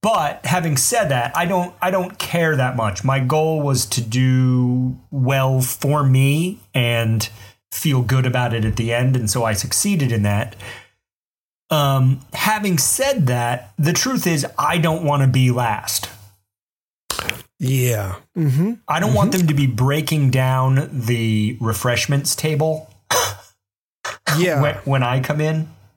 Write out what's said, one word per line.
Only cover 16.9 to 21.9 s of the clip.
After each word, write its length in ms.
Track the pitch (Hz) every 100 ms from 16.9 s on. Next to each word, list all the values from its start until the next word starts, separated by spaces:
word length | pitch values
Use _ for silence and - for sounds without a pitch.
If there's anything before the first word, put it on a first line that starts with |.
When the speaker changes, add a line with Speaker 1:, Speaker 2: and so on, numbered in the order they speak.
| _ _ - - - - _
Speaker 2:
Yeah. 560 | 131 135 127 110 98 92 _ -
Mm-hmm. 380 | 151 131 185 233 -
Speaker 1:
I 140 | 151
don't 140 | 208
want 180 | - 202
Speaker 2:
Mm-hmm. 60 | 220
Speaker 1:
them 80 | 170
to 60 |
be 120 | 143 135
breaking 640 | 110 127 147 151 156 139
down 580 | 131 131 131 131 135 156
the 680 | - 117 120 113 107 107 113
refreshments 760 | 113 110 123